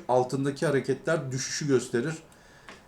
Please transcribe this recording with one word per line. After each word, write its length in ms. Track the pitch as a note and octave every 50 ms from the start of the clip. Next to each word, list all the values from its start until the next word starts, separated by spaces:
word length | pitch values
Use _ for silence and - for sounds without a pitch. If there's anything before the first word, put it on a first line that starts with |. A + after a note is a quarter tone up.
| -
altındaki 580 | - B2 B2+ C3 - C#3 C3+ C#3 C#3+ C#3 - E3
hareketler 640 | D#3 C#3 C3 - - C3 - - D#3+ D#3+ E3 C#3 C3
düşüşü 360 | B2+ C3 - - - - D#3+
gösterir. 500 | D3 C3+ B2 A#2+ - - A#2 A#2+ D#3+ D#3+ - - - - - - - - - - - - - -